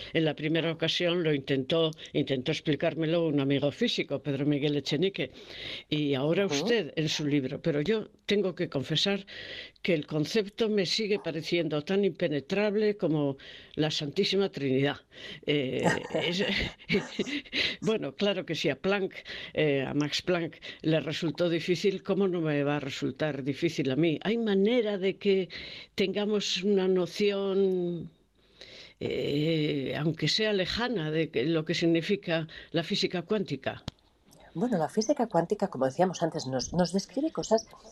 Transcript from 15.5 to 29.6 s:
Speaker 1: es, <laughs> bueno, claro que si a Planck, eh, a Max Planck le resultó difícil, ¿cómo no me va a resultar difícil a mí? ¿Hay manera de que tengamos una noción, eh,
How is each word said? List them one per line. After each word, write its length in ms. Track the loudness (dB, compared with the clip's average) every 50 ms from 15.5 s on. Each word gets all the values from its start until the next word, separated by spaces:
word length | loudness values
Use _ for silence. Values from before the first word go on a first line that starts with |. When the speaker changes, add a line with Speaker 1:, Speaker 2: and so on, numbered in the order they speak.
| 0 0 0 0 0 0 2 2 0 0 -2 -4
Speaker 1:
es, 340 | -4 -2 -2 -2 -2 -2 -2 -2 -2 -2 -4 -4 -8 -10 -6
<laughs> 960 | -2 -2 -2 -2 -4 -6 -6 -6 -4 -6 -8 -8 -6 -6 -4 -4 -4 -4 -4
bueno, 340 | -2 -2 -2 -2 -2 -6 -4
claro 300 | -2 0 0 0 -2 -4
que 100 | -4 -4
si 140 | 0 0 0
a 60 | 0 0
Planck, 340 | 0 0 0 0 0 -4 -6 -10 -14 -14 -12 -12 -12 -6 -2
eh, 320 | 0 2 2 2 2 0
a 60 | 0 0
Max 280 | 0 0 0 -2 -4
Planck 360 | -2 0 0 0 -2 -4 -8 -10 -16 -16 -12 -4
le 180 | 0 2 2 2
resultó 500 | 0 -2 -4 -2 -2 -2 0 2 2 2
difícil, 540 | 2 0 0 0 0 2 2 0 0 0 -2
¿cómo 240 | -2 0 2 2
no 140 | 2 2 0
me 220 | 0 0 2 2 2
va 140 | 2 0
a 20 | 0
resultar 640 | -2 -6 -6 -4 -4 -4 -2 -2 -2 -2 -2 -2 -4
difícil 480 | -4 -2 0 0 -2 0 0 0 0
a 40 | 2
mí? 240 | 2 4 2 2 0 0
¿Hay 140 | 0 0
manera 600 | 0 2 2 4 4 4 4 4 4 2 2 0
de 200 | 0 0 -2 -2
que 320 | 0 2 2 4 2 2 -2 -6 -12 -14 -14 -14 -16 -18 -10 -4
tengamos 680 | -2 -2 0 0 0 0 0 0 0 0 -2 -2 0 2
una 240 | 2 4 4 4
noción, 1200 | 4 4 4 2 0 0 0 0 2 2 0 0 0 2 4 4 4 2 2 0 -2 -4 -4 -8 -12 -16 _ _ _ _ _ _ _ _ -20 -20 -20 -20 -20 -20 -20 -12 -6
eh, 960 | -4 -4 -2 -2 -2 -2 0 0 0 0 0 0